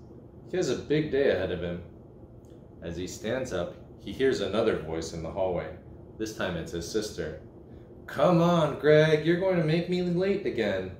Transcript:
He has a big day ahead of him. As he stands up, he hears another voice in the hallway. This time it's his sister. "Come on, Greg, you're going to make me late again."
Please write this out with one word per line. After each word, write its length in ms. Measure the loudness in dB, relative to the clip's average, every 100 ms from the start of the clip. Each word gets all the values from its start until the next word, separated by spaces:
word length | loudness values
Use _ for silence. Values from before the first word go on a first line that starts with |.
| -20 -20 -20 -20 -6
He 60 | -2
has 140 | -2
a 60 | -2
big 360 | 0 0 0
day 180 | 2 2
ahead 220 | 2 -2
of 100 | -4
him. 200 | -6 -8 -12 -18 -20 -20 -20 -20 -20 -20 -20 -14
As 140 | -10 -8
he 100 | -8
stands 460 | -6 -4 -4 -2
up, 240 | -4 -6 -8 -18 -16
he 120 | -10
hears 280 | 0 2 2
another 380 | 0 2 2 0
voice 340 | -2 -6 -6
in 100 | -8
the 80 | -6
hallway. 460 | -2 0 0 -4 -10 -16 -18 -16 -8
This 180 | -8
time 220 | -4 -4 -4
it's 160 | -6
his 180 | -6 -4
sister. 520 | -2 -2 -4 -8 -10 -16 -20 -20 -20 -20 -18 -8
"Come 340 | 2 4 6
on, 380 | 6 4 2 2
Greg, 480 | 6 8 8 4 4
you're 120 | 2
going 200 | 2 2
to 60 |
make 260 | 2 2 2
me 120 | 0
late 440 | 0 0 0 0 0
again." 460 | 0 0 0 -4